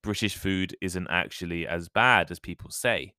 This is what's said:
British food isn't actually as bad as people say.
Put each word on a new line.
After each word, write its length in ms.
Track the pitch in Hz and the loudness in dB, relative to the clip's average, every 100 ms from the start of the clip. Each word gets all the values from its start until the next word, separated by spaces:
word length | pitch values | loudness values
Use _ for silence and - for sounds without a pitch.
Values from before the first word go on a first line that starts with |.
British 320 | 101 101 107 - | -2 0 -2 0
food 400 | 98 95 92 - | 0 0 -2 -4
isn't 260 | 95 90 90 | -6 -4 0
actually 580 | 87 - - 87 85 82 | 0 0 -6 -6 -4 -4
as 200 | 85 85 | -4 -2
bad 440 | 107 123 113 82 | 4 6 6 4
as 80 | 87 | -4
people 320 | - 87 - | -10 -10 -10
say. 420 | - 123 98 78 | -2 0 0 -2